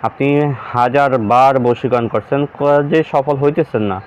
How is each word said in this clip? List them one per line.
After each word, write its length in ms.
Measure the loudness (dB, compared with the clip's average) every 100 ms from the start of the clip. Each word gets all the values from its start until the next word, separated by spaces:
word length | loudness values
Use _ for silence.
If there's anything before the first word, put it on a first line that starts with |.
আপনি 260 | -6 -2 0 0 0 -4 -6
হাজার 380 | -2 0 2 2 0 2
বার 240 | 4 4 4
বশীকরণ 480 | 0 0 0 -2 0
করছেন, 320 | -4 -4 -4 -4 -2
কাজে 440 | 0 2 2 -2 0
সফল 220 | -2 -2 0
হইতেছেন 400 | 0 0 -2 -2 -2
না। 80 | -6